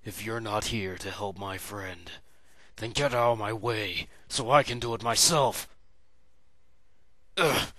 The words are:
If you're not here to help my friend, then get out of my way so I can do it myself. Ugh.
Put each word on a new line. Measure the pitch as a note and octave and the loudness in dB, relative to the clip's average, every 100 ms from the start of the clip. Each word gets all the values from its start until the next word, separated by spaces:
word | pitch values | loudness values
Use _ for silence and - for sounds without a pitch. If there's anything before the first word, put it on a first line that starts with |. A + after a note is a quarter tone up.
If | - F2+ | -10 -10
you're | G#2+ A#2 | -6 -6
not | A2 G#2 G#2 | -2 0 0
here | A2+ F#2+ F2+ | -2 -2 -6
to | G2 | -8
help | F#2 G#2 F#2 | -6 -6 -6
my | G2 F#2+ | -6 -6
friend, | - G2+ F#2+ F2 F2 - - - - - - - | -8 -8 -8 -10 -14 -16 -18 -20 -20 -20 -20 -10
then | A#2 | -6
get | A#2 C#3+ | 0 0
out | B2 A#2+ | 4 4
of | A#2 | 4
my | G#2 | 0
way | A2 A2 A2 G2+ F2 - - - | -2 -2 -2 -2 -6 -8 -14 -8
so | - A#2 | -6 4
I | C#3+ | 6
can | C3+ B2 | 6 -2
do | A#2 | -4
it | A2+ | -2
myself. | A2+ A#2 - E3 B2+ - - - - - - - - - - - - - - - - - - - | 0 4 4 6 4 2 -10 -16 -20 -20 -20 -20 -20 -20 -20 -20 -20 -20 -20 -20 -20 -20 -10 0
Ugh. | E3 C3 - | 2 2 -2